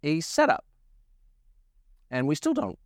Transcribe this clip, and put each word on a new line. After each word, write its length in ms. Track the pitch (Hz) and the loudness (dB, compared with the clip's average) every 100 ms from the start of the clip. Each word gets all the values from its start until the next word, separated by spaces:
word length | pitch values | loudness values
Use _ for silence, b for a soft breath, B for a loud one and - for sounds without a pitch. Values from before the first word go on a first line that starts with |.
a 180 | 143 160 | -2 -2
setup? 440 | - - 302 - - _ _ - _ _ _ _ _ _ _ _ _ - _ | -2 2 2 2 -2 _ _ -20 _ _ _ _ _ _ _ _ _ -20 _
And 160 | 127 135 | -2 0
we 80 | |
still 200 | 151 311 | 0 0
don't 240 | 285 95 - | 0 -2 -8